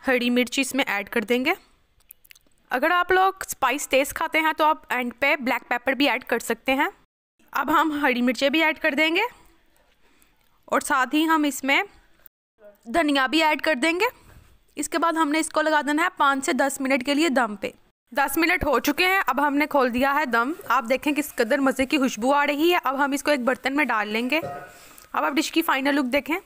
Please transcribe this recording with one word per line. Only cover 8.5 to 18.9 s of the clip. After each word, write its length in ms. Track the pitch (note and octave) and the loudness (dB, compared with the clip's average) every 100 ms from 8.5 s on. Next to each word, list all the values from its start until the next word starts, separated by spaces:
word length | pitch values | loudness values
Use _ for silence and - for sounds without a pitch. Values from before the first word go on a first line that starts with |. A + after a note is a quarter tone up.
भी 80 | D#4 | 2
ऐड 160 | D#4+ D#4 | 2 2
कर 160 | D#4 | -2
देंगे 320 | C#4 D#4 E4+ A#4 - - _ _ _ _ _ _ _ _ _ _ _ - | 2 2 2 -2 -6 -20 _ _ _ _ _ _ _ _ _ _ _ -4
और 120 | - | -4
साथ 320 | - C#4+ B3+ | 0 0 2
ही 100 | D4+ | 0
हम 220 | D#4+ D#4+ D4 | 2 2 0
इसमें 360 | C4+ C4 D4 G4+ - _ _ _ _ _ _ - _ - | -2 0 0 -2 -10 _ _ _ _ _ _ -20 _ -4
धनिया 360 | C#4 D4+ C#4 C4 | -2 0 0 0
भी 140 | D#4 | 2
ऐड 180 | D#4+ D4+ | 0 0
कर 120 | - D4 | -2 0
देंगे। 320 | D#4 E4+ A4+ - - - - _ _ - | 0 0 -2 -4 -20 -20 -20 _ _ -10
इसके 220 | D4+ E4+ | -6 -2
बाद 180 | E4 E4 | 0 0
हमने 240 | D#4 D#4 | 0 0
इसको 200 | D#4+ - | -2 -2
लगा 200 | D#4 D4+ | 0 0
देना 200 | C#4+ D4 | 0 0
है 80 | F4+ - | 0 2
पाँच 260 | C#4+ C4+ | 0 2
से 80 | C4+ | -2
दस 260 | C4 C#4 - | 0 0 -2
मिनट 220 | C4 C4+ | 0 0
के 120 | B3+ | 0
लिए 140 | C#4+ E4 | 0 2
दम 260 | C4 A3+ G#3 | 2 0 -4
पे। 160 | G3+ - _ _ _ | -10 -12 _ _ _
दस 260 | C4 C#4+ E4 | -4 -2 0
मिनट 260 | E4 F4+ | 0 0
हो 140 | D4 B3+ | 0 0
चुके 240 | - | 0